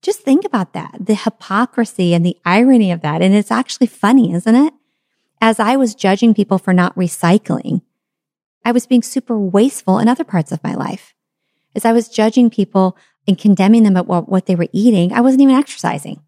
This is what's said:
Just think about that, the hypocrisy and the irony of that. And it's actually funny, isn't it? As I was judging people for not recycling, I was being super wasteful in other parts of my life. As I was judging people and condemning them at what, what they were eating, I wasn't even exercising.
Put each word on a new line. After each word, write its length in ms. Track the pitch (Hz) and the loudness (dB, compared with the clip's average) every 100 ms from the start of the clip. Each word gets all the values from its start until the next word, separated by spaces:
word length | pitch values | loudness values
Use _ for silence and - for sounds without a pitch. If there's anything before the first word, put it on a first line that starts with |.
Just 180 | - 427 | -6 -6
think 240 | - 277 | 0 0
about 300 | 403 226 185 | 0 -4 -4
that, 220 | - 151 - | -8 -14 -14
the 140 | 185 | -4
hypocrisy 960 | 208 - - - 196 247 - 226 - 180 | -2 -2 -8 -8 -4 -4 -4 -6 -2 0
and 140 | 170 170 | 0 0
the 100 | 175 | -4
irony 480 | - 190 254 254 196 | -2 2 4 4 2
of 80 | 170 | -2
that. 220 | 147 160 | -4 -2
And 120 | 185 | 2
it's 160 | 202 202 | 2 0
actually 360 | 226 254 - 240 | -4 -6 -4 -4
funny, 460 | - 202 262 214 | -2 2 2 2
isn't 220 | 175 220 | -2 2
it? 200 | 240 302 _ _ _ _ _ _ _ | 2 2 _ _ _ _ _ _ _
As 180 | 226 220 | -2 0
I 180 | 214 269 | 0 0
was 180 | 247 | -2
judging 380 | 208 196 202 233 | -2 -2 2 2
people 240 | 214 202 190 | 2 0 -2
for 140 | - | 0
not 220 | 180 180 | 0 0
recycling, 880 | - 180 - 170 202 - 175 - 165 _ _ _ _ _ _ _ _ | -2 -6 -2 0 0 0 -8 -4 -8 _ _ _ _ _ _ _ _
I 80 | 233 | -2
was 140 | 240 - | -2 0
being 160 | 254 | -2
super 360 | - 269 - 226 | -2 -8 -6 -6
wasteful 600 | 196 196 254 - - 185 | -2 0 0 -2 -2 0
in 100 | 220 | 0
other 160 | 254 | -2
parts 280 | 330 180 156 | -4 -4 -4
of 100 | 170 | -8
my 100 | - | -8
life. 400 | - - 196 _ _ _ _ _ _ _ | -8 -10 -12 _ _ _ _ _ _ _
As 100 | - | -4
I 80 | 226 | 0
was 160 | 233 226 | 0 -2
judging 420 | - 220 233 240 | -2 0 2 0
people 460 | - 190 190 190 - _ _ - | 0 -2 0 -2 -4 _ _ -4
and 100 | 185 | -2
condemning 460 | 214 190 190 233 | 2 2 4 4
them 140 | 214 185 | 4 2
at 100 | 180 | 0
what, 220 | 180 - | -4 -2
what 180 | 190 - | -4 -2
they 80 | |
were 140 | 180 175 | -4 -2
eating, 400 | - 233 202 175 | 0 2 2 0
I 80 | 233 | 0
wasn't 220 | 247 262 | 0 4
even 140 | 277 262 | 4 4
exercising. 640 | 294 - - - 160 - | 0 -6 -8 -8 -10 -18